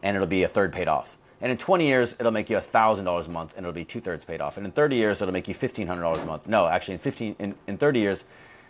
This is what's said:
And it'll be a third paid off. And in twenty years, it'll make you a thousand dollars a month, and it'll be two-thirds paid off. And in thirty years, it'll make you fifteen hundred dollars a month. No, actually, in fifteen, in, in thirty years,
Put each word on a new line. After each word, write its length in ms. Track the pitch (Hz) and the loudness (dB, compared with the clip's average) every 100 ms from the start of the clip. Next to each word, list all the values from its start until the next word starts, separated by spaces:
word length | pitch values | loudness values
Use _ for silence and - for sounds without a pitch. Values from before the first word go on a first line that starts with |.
And 140 | 98 101 | -2 0
it'll 120 | 95 | 0
be 160 | 92 | 2
a 40 | 87 | 2
third 240 | - 95 | 2 0
paid 160 | 90 82 | 0 -2
off. 300 | 73 - - _ _ | -2 -4 -18 _ _
And 100 | 123 | -4
in 60 | 123 | -4
twenty 280 | - 185 156 | 2 2 4
years, 300 | 131 117 - | 4 2 2
it'll 120 | 117 | 0
make 180 | 113 101 | 0 0
you 80 | 104 | -2
a 40 | |
thousand 440 | - 117 110 104 92 | 2 4 4 4 0
dollars 220 | 87 82 | -2 -4
a 40 | |
month, 220 | 85 82 - | -8 -10 -10
and 80 | 90 | -8
it'll 80 | |
be 100 | 82 | -8
two-thirds 400 | 85 120 113 80 | -10 -10 -8 -8
paid 160 | - 82 | -8 -6
off. 160 | 73 - | -6 -6
And 100 | 101 | -6
in 60 | |
thirty 240 | 92 147 127 | 0 2 4
years, 260 | 107 98 | 2 2
it'll 120 | 95 | 0
make 160 | 92 - | -2 -4
you 40 | |
fifteen 340 | - 127 - 90 | -4 -4 -4 -6
hundred 140 | 90 | -2
dollars 180 | 85 80 | 0 0
a 60 | 80 | -2
month. 220 | 78 82 | -10 0
No, 180 | 107 85 | 2 4
actually, 280 | 90 - | 2 -2
in 60 | 90 | -6
fifteen, 360 | 139 - 110 - | -6 -6 -8 -6
in, 160 | 101 - - | -8 -8 -10
in 100 | 98 | 0
thirty 220 | 143 131 | 2 4
years, 240 | 101 95 - - - - | 2 0 -6 -20 -20 -20